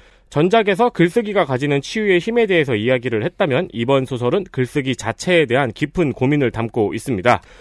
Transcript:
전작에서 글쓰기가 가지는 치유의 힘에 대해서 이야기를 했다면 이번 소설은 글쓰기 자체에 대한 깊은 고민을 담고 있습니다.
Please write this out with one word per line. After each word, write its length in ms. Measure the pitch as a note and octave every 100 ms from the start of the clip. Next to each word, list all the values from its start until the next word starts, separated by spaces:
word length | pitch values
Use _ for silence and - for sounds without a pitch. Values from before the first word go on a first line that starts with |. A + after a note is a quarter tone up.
| - _ _
전작에서 600 | C#3+ F3 A3+ G3+ F3+ A#3+
글쓰기가 560 | - F3 A#3 G#3 G3 C#3+
가지는 340 | B2+ C#3+ C#3
치유의 380 | - A3 G#3 F3+
힘에 260 | A3+ A#3
대해서 300 | A3 F3 C#3
이야기를 500 | A2 A2+ B2+ A#2+ A2+
했다면 440 | C#3 - F#3 C3 -
이번 320 | A2+ A#2 C3+
소설은 400 | B2+ B2 B2 F#3 F#3
글쓰기 440 | - B2 D3+ C3 B2
자체에 500 | G#2+ - - F3 C#3+
대한 260 | B2 C3
깊은 400 | - D3 - D3+
고민을 380 | - C3 D3 B2
담고 420 | A2+ A2+ B2 G2+
있습니다. 480 | G#2 - G#2 A2 G#2+ - -